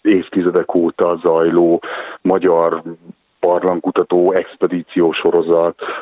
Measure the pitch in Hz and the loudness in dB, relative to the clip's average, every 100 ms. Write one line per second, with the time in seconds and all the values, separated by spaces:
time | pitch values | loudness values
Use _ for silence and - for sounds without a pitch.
0 | 107 95 - 95 87 87 80 87 82 - | 0 0 0 -2 0 0 0 0 0 0
1 | 87 85 85 82 82 85 85 85 - - | -2 0 0 2 2 2 2 2 -2 -12
2 | - - 90 95 90 85 82 82 82 82 | -14 -6 -2 0 2 2 0 -2 -8 -16
3 | 85 - _ _ 87 87 90 87 92 92 | -20 -20 _ _ 0 0 0 -2 -2 -2
4 | 87 90 90 92 - - 90 87 - 90 | 0 2 2 0 -4 -4 -4 -4 -4 0
5 | 82 78 85 85 82 85 85 - - - | 0 0 0 0 2 0 0 -4 -10 -12